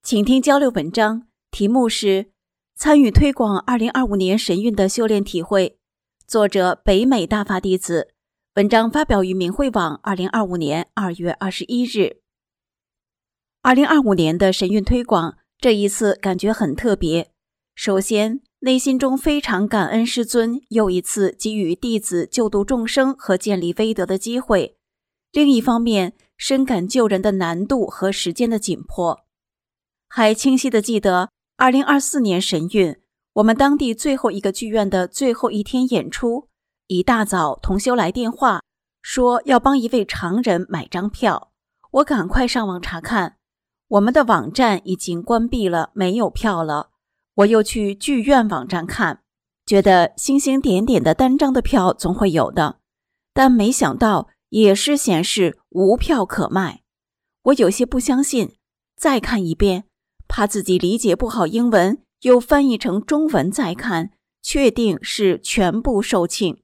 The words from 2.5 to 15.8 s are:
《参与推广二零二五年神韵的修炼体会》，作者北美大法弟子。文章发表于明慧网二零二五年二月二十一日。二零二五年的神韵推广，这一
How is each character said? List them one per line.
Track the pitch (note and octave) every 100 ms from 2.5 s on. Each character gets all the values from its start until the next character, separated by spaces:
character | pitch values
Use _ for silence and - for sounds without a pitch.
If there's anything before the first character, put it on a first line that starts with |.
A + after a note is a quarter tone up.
| _ _ -
《参 | D4+ D4
与 | A#3+
推 | - C#4+
广 | C4 A3 G3
二 | - A#3+
零 | A3+
二 | C4 B3+
五 | G3+
年 | F#3 G#3+
神 | - F3+
韵 | A3+ G#3
的 | F#3+
修 | - A3
炼 | G#3
体 | G3 F3
会》， | E3 G3+ F3+ _ _ _ _ _ _
作 | A3+ G3+
者 | G3 F3+ - -
北 | G3
美 | B3+ B3+ E3
大 | G#3+
法 | G3+ F#3+
弟 | G3 F#3
子。 | - E3+ - _ _ _ _
文 | - G#3
章 | A3+ A3+
发 | D4
表 | D4+ G#3
于 | F#3
明 | F#3+ F3
慧 | G#3 C#4
网 | A3+ E3 D3
二 | -
零 | F#3+ F#3
二 | A3+
五 | G3 F3+
年 | D3 D#3 F3
二 | - F#3+
月 | E3+ F3
二 | - F#3+
十 | -
一 | - A#3+
日。 | B3 A3 F3+ - _ _ _ _ _ _ _ _ _ _ _ _ _ _
二 | B3+
零 | B3+
二 | C#4+ D#4
五 | A#3+
年 | F#3 D#3 F3
的 | F#3+
神 | F#3 F#3
韵 | G#3
推 | F#3+ A#3+
广， | A#3+ F#3+ E3 - _ _
这 | B3+
一 | G#3+